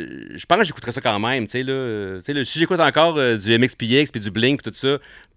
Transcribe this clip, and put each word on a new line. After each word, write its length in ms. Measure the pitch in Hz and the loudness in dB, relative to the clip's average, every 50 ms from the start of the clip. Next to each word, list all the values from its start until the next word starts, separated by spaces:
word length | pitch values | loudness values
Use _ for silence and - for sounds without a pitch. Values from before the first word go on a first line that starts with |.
| 80 60 64 65 57 - 62 | -10 -10 -12 -14 -16 -14 -16
je 100 | - - | -6 -2
pense 120 | - 170 208 | 2 2 2
que 60 | 220 | 2
j'écouterais 260 | 156 - - - 120 | 0 -4 -8 -8 -8
ça 80 | 117 139 | -6 -2
quand 200 | - 123 104 101 | -2 0 0 0
même, 260 | 107 117 131 131 110 | 0 -2 -2 -2 -4
tu 60 | 101 | -4
sais, 120 | - 123 131 | -4 -6 -4
là. 540 | 131 135 135 131 120 110 104 101 95 95 | -4 -4 -4 -4 -4 -6 -6 -6 -8 -8
Tu 60 | 92 90 | -8 -6
sais, 80 | - 147 | -6 -4
là, 100 | 143 127 | -4 -2
si 160 | - - 156 | -2 0 0
j'écoute 220 | 170 - 185 165 | 0 2 2 4
encore, 360 | 160 143 - 151 160 170 160 | 4 4 4 4 4 4 4
euh, 200 | 147 131 123 113 | 2 2 2 2
du 160 | 107 95 107 117 | 2 2 4 4
M 100 | 117 127 | 4 4
X 120 | 120 - | 2 0
P 100 | - 120 | -2 -2
X 260 | 110 123 139 147 - | 2 4 4 2 2
puis 80 | - 113 | -2 -6
du 100 | 101 107 | -6 -4
Blink 300 | 90 113 113 131 143 131 | -2 2 2 2 2 0
puis 80 | - 117 | -4 -8
tout 60 | 104 | -8
ça, 200 | - - 135 143 135 - - - - - _ _ | -4 -2 -2 -2 -2 -6 -12 -20 -20 -20 _ _